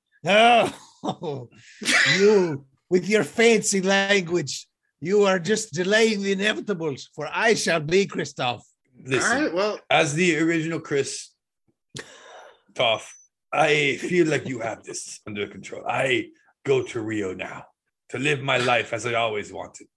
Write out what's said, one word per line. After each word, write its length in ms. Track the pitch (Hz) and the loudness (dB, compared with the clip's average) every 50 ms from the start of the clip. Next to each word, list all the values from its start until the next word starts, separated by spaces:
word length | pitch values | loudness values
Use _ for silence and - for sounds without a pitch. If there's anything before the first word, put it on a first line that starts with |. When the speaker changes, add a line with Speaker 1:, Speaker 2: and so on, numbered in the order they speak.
| _ _ _ _ - | _ _ _ _ -2
Speaker 1:
Oh, 1200 | 160 196 214 226 233 240 226 185 147 - - - - _ _ - - - - 170 165 143 127 123 - - 110 - - - - - | 2 4 6 6 6 6 6 4 2 -2 -8 -18 -20 _ _ -8 -8 -8 -8 -8 -8 -8 -10 -12 -16 -20 -20 -20 -20 -18 -10 -4
<laughs> 60 | - - - - - 156 185 | -2 0 2 2 2 4 4
you, 460 | 196 208 220 196 185 170 147 135 - _ _ _ _ _ | 6 6 6 6 4 2 -2 -4 -8 _ _ _ _ _
with 200 | 175 185 170 180 | 0 0 0 2
your 160 | 214 214 175 | 2 2 0
fancy 560 | - - - 226 233 226 208 - - 202 196 | 0 0 2 4 6 6 4 2 0 0 0
language, 880 | 180 190 196 196 196 196 202 202 180 160 175 175 160 135 - - - _ _ _ _ _ _ _ | 2 2 2 2 2 2 2 0 0 0 -2 -2 -2 -4 -8 -12 -14 _ _ _ _ _ _ _
you 240 | 139 165 196 208 202 | -6 0 2 4 4
are 140 | 196 190 185 | 4 2 0
just 340 | 165 175 214 214 214 - - | 0 0 -2 -2 -2 -6 -6
delaying 500 | 160 180 185 208 220 226 226 220 202 196 | -4 -2 2 4 4 4 4 2 0 -2
the 120 | 196 196 | -2 -2
inevitables, 760 | 190 196 214 214 - 226 - 202 165 165 156 135 117 - - _ | -2 -2 -2 -2 -4 -4 -6 -6 -4 -4 -6 -6 -8 -12 -16 _
for 140 | - 147 151 151 | -10 -10 -6 -4
I 220 | 180 208 233 214 | 0 2 2 2
shall 260 | - - 202 165 170 | 2 2 0 0 0
be 260 | 151 147 170 196 202 | 0 2 2 2 2
Kristoff. 560 | - - 185 165 139 - - 139 127 117 - - _ _ _ _ _ _ _ - | 2 -2 -6 -8 -8 -6 -4 -4 -4 -4 -6 -10 _ _ _ _ _ _ _ -8
Speaker 2:
Listen, 320 | 131 131 120 - 208 233 | -4 -2 0 0 0 0
Speaker 3:
All 80 | 269 302 | 0 0
right, 100 | 285 160 | -2 0
well 260 | 180 202 214 202 - - _ | 0 -2 -2 -2 -6 -2 _
Speaker 2:
as 240 | 135 151 165 147 139 | 2 2 4 2 2
the 240 | 156 185 180 160 147 | 2 2 2 2 2
original 420 | 165 160 170 165 156 165 165 156 | 2 2 2 0 -2 -2 -6 -6
Chris 500 | 160 - 151 139 135 135 - - - - _ _ _ _ _ _ _ _ _ _ _ _ _ - - - - - - - - - - - - _ _ _ _ | -6 -4 -2 -2 -2 -2 -6 -12 -14 -16 _ _ _ _ _ _ _ _ _ _ _ _ _ -16 -16 -16 -20 -20 -20 -20 -20 -20 -20 -20 -20 _ _ _ _
Toph, 340 | - 131 117 110 107 - - - _ _ _ _ _ _ _ - | -2 0 0 0 -2 -4 -12 -20 _ _ _ _ _ _ _ 0
I 440 | 143 156 156 151 151 147 139 131 | 2 2 4 4 2 2 0 -2
feel 300 | - - - 180 175 170 | -2 -4 -2 2 2 2
like 200 | 156 147 131 - | 2 2 -2 -2
you 140 | 123 131 113 | -4 -8 -6
have 220 | 113 113 104 - - | -6 -8 -8 -8 -12
this 380 | - - - - - - - _ | -14 -14 -12 -12 -14 -16 -16 _
under 200 | - 104 101 101 | -12 -6 -6 -6
control. 360 | 98 101 98 98 - - - - | -6 -8 -14 -16 -14 -14 -12 -8
I 420 | - 117 127 135 135 127 113 - - - _ _ _ _ _ _ | -6 -4 -2 0 0 0 -2 -2 -6 -12 _ _ _ _ _ _
go 180 | 139 139 127 - | 0 0 0 0
to 160 | - - 120 | -4 -8 -8
Rio 340 | 107 110 110 107 98 92 92 | -6 -4 -4 -4 -4 -6 -6
now 300 | 92 - - - - - - _ _ _ _ _ _ _ _ | -8 -10 -12 -12 -16 -18 -20 _ _ _ _ _ _ _ _
to 80 | - 120 | -8 -4
live 220 | 131 151 151 131 127 | -2 -2 -2 -2 -2
my 160 | 139 131 123 | 0 0 0
life 340 | 123 127 123 117 107 - - | 2 2 2 2 0 -2 -6
as 140 | 110 107 | -6 -4
I 80 | 120 117 | -2 -2
always 380 | 113 117 113 107 104 98 90 95 | -2 -2 -2 -2 -4 -8 -8 -12
wanted, 340 | 92 90 - - - - _ _ | -12 -14 -14 -16 -20 -20 _ _